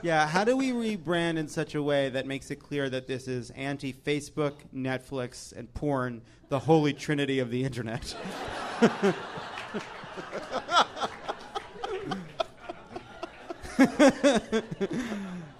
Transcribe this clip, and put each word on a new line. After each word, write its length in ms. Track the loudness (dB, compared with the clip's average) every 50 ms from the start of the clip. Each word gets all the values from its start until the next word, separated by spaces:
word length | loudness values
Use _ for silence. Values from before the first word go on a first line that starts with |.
Yeah, 260 | 0 2 4 4 4
how 180 | 4 4 2 4
do 100 | 4 4
we 160 | 4 2 0
rebrand 680 | 0 0 0 -2 -2 -2 -2 0 2 2 2 2 0
in 120 | 0 -2 -4
such 260 | -4 -4 -4 -2 -2
a 80 | -2 0
way 240 | 2 2 2 2 2
that 160 | 0 -2 -2
makes 260 | -2 -4 -6 -6 -8
it 40 | -10
clear 340 | -10 -8 -6 -2 -2 -2 0
that 160 | -2 -4 -4
this 220 | -4 -6 -6 -4
is 220 | -4 -4 -4 -6 -8
anti-Facebook, 1000 | -10 -8 -6 -6 -4 -4 -4 -6 -8 -6 -2 0 0 0 -2 -4 -4 0 0 0 -2 -4 -18 -12 -8
Netflix, 760 | -4 -2 -2 -2 -2 -4 -6 -6 -4 -4 -6 -8 -12 -16 -14
and 220 | -14 -14 -14 -12 -8
porn, 480 | -4 -2 0 0 2 0 -2 -4 -8 -12 -18 -20 -20 -8
the 120 | -2 -2 -2
holy 340 | 6 8 8 8 8 4 2
trinity 460 | 0 -2 -2 0 0 2 2 2 2
of 120 | 2 0
the 120 | 0 0 0
internet? 500 | 0 -2 -4 -6 -4 -4 -6 -6 -8 -10 -8
<laughs> 4000 | -8 -8 -8 -8 -8 -6 -6 -6 -6 -6 2 6 6 6 6 6 2 2 2 2 -4 -10 -10 -10 -10 -10 -10 -10 -10 -8 -8 -8 -10 -10 -12 -14 -14 -12 -12 -12 -12 -8 -8 -10 -8 -6 -6 -6 -4 2 4 4 4 4 0 -6 -6 -6 -6 -8 -8 -8 -8 -8 -8 -10 -10 -10 -10 -10 -14 -10 -8 -6 -6 -6 -4 -4 -6 -6 -6 -12 -6 -6 -6 -6 -6 -18 -16 -14 -14 -14 -16 -16 -16 -16 -16 -16 -14 -14 -14 -14 -14 -18 -14 -14 -14 -14 -12 -12 6 6 6 6 8 8 8 8 8 8 4 6 6 6 2 2 -2 -2 -2 -2 -4 -4 -4 -4 -2 -4 -4 -4 -6 -6 -6 -8 -8 -10 -10 -12 -16